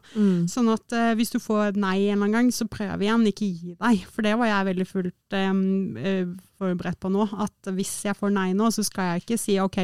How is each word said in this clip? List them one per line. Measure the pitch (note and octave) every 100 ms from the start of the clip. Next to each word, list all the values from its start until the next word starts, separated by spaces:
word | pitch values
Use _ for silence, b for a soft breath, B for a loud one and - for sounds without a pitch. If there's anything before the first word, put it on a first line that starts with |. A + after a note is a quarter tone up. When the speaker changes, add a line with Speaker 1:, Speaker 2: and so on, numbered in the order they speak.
| B
Speaker 1:
Mm. | A3 G3+ F3
Speaker 2:
Sånn | E3+ B3+ A3+
at, | A3 -
eh, | A#3 A#3
hvis | A3+ A#3
du | B3+
får | - G#3+ G#3
et | G3+
nei | F#3+ F#3+ G3+
en | G3+
eller | G3+
annen |
gang, | A3 B3
så | - A3+
prøv | - G3 E3+
igjen, | G3+ A#3 G#3+
ikke | - G#3
gi | E3 F3 F3
deg. | A3+ G3+ F#3
For | -
det | G#3+ A3+
var | A#3
jeg | G3+ G3 F#3
veldig | F#3
fullt, | F#3+ F3+ - -
em, | G3 F#3+ F#3+ F#3+ F#3+ F#3+ G#2+
eh, | F#3+ F#3+ F3+ F#3 - -
forberedt | F#3+ F3+ F3 -
på | F#3+
nå, | G3 G#3+ A3
at | G#3 _ G3
hvis | F#3+ G3 -
jeg | G#3 G3
får | G3+
nei | G3+ F#3+
nå, | F#3+ A3+
så | G#3+
skal | G3+ - F#3
jeg | E3+
ikke | - A#3
si, | - F#3+
«Ok, | F#3+ -